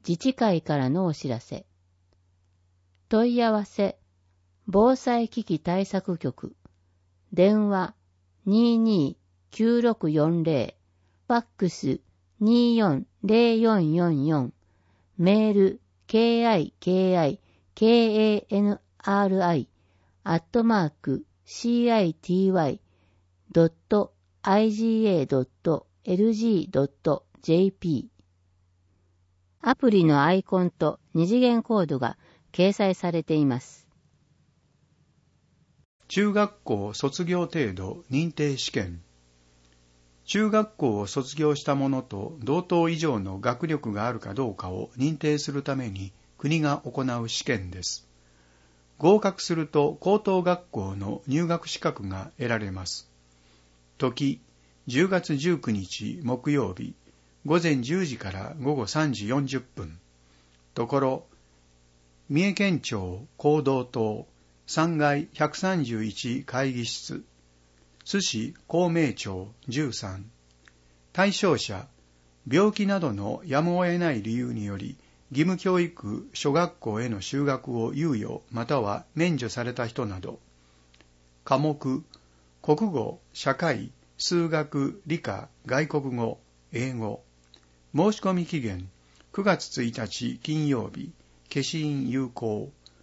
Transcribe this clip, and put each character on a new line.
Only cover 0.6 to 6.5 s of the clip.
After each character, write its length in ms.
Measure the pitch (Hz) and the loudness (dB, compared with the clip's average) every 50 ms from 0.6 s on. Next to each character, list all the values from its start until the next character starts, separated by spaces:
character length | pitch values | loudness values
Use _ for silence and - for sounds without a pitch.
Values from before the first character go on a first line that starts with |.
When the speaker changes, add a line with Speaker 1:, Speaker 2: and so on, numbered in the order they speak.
Speaker 1:
か 160 | - - 151 | 0 0 0
ら 140 | 143 127 127 | 0 2 2
の 160 | 147 185 190 | 2 2 0
お 80 | 170 147 | 0 -2
知 140 | - - 135 | -2 -4 -6
ら 100 | 117 117 | -6 -6
せ。 280 | - - - - - _ _ _ _ _ _ _ _ _ _ _ _ _ _ _ _ _ _ _ _ _ _ _ _ _ _ _ _ - | -6 -12 -14 -14 -14 _ _ _ _ _ _ _ _ _ _ _ _ _ _ _ _ _ _ _ _ _ _ _ _ _ _ _ _ 0
問 240 | 226 220 233 247 | 2 2 4 4
い 80 | 240 240 | 2 2
合 120 | 233 226 | 2 2
わ 120 | 214 208 202 | 2 0 -2
せ、 320 | - - - 202 190 - _ _ _ _ _ _ _ _ _ _ _ _ _ - | -4 -2 0 0 0 -2 _ _ _ _ _ _ _ _ _ _ _ _ _ -8
防 300 | 202 180 202 220 254 262 | 2 4 6 6 6 4
災 320 | 254 - 254 240 233 233 220 | 4 2 0 0 2 0 -2
危 160 | - 233 214 | -4 -6 -2
機 160 | - 165 151 | -2 -2 -2
対 260 | - 175 175 190 196 | 0 0 0 0 0
策 320 | - - 190 - - 175 - | 0 -2 -4 -2 -2 -4 -2
局。 380 | - 131 - - - - | -2 -6 -6 -6 -12 -14